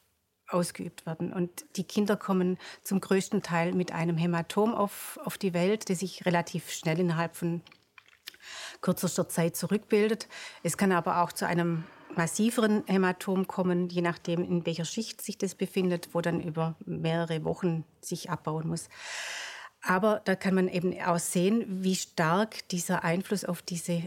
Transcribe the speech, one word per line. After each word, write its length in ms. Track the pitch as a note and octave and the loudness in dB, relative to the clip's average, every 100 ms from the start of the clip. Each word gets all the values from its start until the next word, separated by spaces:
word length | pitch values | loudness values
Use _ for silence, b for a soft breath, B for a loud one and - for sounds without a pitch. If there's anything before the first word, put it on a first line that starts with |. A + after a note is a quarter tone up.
| _ _ _ _ - | _ _ _ _ -4
ausgeübt 580 | F3+ F3 - F3 - - | 0 0 -4 -10 -10 -10
werden. 260 | E3 F3 | -6 -4
Und 340 | F#3 F3 - - - | -2 -4 -6 -10 -8
die 80 | F3 | -2
Kinder 320 | G#3+ G#3 G#3 | 0 2 0
kommen 400 | - F#3 F3+ F3+ B B | 2 2 2 -2 B B
zum 160 | - F#3+ | -4 -2
größten 420 | - G3 - G3+ | 2 2 2 -2
Teil 300 | - E3+ E3+ | 0 0 2
mit 220 | F#3 F3 | 0 -2
einem 240 | E3 E3 E3 | -2 0 2
Hämatom 580 | F3 E3+ E3 G#3 A3 A3+ | 2 0 0 2 2 2
auf, 420 | G3+ - - - | -2 -4 -12 -10
auf 140 | - - | -10 -4
die 160 | F#3+ | -2
Welt, 360 | F3 F#3 G#3+ - | 2 2 2 0
das 100 | F3+ | -2
sich 260 | F#3 - F3+ | -2 -2 2
relativ 460 | E3+ E3+ E3+ - | 2 2 -6 -6
schnell 280 | - E3 D#3+ | -4 0 2
innerhalb 380 | F3 D#3+ E3 - | 2 2 -2 -2
von 240 | F3 E3+ - - _ - _ _ - B B B B B | -2 -2 -6 -20 _ -20 _ _ -20 B B B B B
kürzester 480 | - - F3 - E3 | -2 0 0 0 0
Zeit 260 | - E3+ - | 2 0 0
zurückbildet. 720 | F3 G#3+ - G#3 G#3+ A3 - B B B | 0 -2 2 4 4 0 -6 B B B
Es 140 | E3+ - | -4 2
kann 160 | G3 | 4
aber 300 | F3 F3+ F3 | 4 4 2
auch 100 | F3 | 2
zu 160 | - - | 0 0
einem 380 | F3 E3+ E3 D#3+ - - - | 2 2 0 -4 -16 -6 -2
massiveren 640 | E3 - A3 A#3+ G#3+ G#3+ - | 0 2 2 4 4 2 2
Hämatom 640 | F#3+ F#3 F3+ - F#3 F#3+ | 4 4 0 -2 0 0
kommen, 400 | - F3+ F3 F3+ | 0 2 2 0
je 140 | F3 | 0
nachdem, 420 | E3+ E3+ - E3+ | 0 -2 -2 0
in 220 | F3+ F3 E3+ | 2 0 0
welcher 180 | E3 | -4
Schicht 380 | D#3+ - A3 - | -4 -4 -6 -8
sich 160 | - - | -10 -4
das 180 | F#3+ - | -6 -2
befindet, 540 | F#3 G3 F#3 F3 - | -2 0 0 0 -2
wo 80 | E3+ | -2
dann 220 | E3+ E3+ | 0 -2
über 340 | - D#3+ D#3+ D#3+ | -2 -2 -2 -4
mehrere 640 | - D#3 D#3+ E3 E3 D#3+ D#3+ | -8 -2 0 0 0 -2 -2
Wochen 400 | E3 F3+ E3 - _ | 0 0 0 -4 _
sich 280 | - F3 F#3+ | -8 -8 -6
abbauen 380 | D#3+ D#3+ D#3 D#3+ | -6 -4 -4 -2
muss. 220 | E3 - B B B B B B B B _ | -4 -8 B B B B B B B B _
Aber 400 | - F#3 G#3+ G#3 - | 0 4 4 2 2
da 100 | F#3+ | 0
kann 180 | G3 | 4
man 140 | F#3 F#3 | 4 4
eben 260 | F3+ F3+ E3+ | 2 -2 0
auch 180 | F3+ E3+ | 0 2
sehen, 460 | - F3+ F#3 A#3 G3+ F#3 | 2 2 4 4 0 0
wie 140 | F#3 F#3 | 0 0
stark 720 | - - D#3+ F#3 A3 - - | -2 0 4 4 2 -4 -6
dieser 380 | F3 - F3+ E3+ | -6 0 0 2
Einfluss 400 | F3 - G3+ - | 0 0 -4 -2
auf 160 | F3 | -6
diese, 400 | - E3+ - E3+ | -6 -6 -2 -2